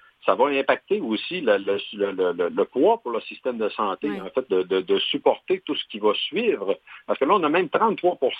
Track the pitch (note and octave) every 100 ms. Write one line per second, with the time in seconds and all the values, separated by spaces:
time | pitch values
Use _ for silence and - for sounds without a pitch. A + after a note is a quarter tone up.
0 | - _ - G2 C#3 C#3 C3+ B2+ - G#3
1 | C3 G#2 - F3+ B2+ G2+ G2 G2+ - G#2
2 | G2+ F#2 F2+ E2+ F2 D#2+ - B2+ F3 A3+
3 | A#2+ A2+ - - C3 A#2+ G#2 - G#2 F2+
4 | G2+ G2 F#2 - - F#2 F#2 F#2+ F#2 G3
5 | - - - - - F#3+ - C#3+ - G#2+
6 | G#2+ - - E3+ A#3 B2+ F#2+ - - -
7 | - G#2 C#3 G3+ D#3 E3 F3 - A3 D#3
8 | F3+ F3 B2+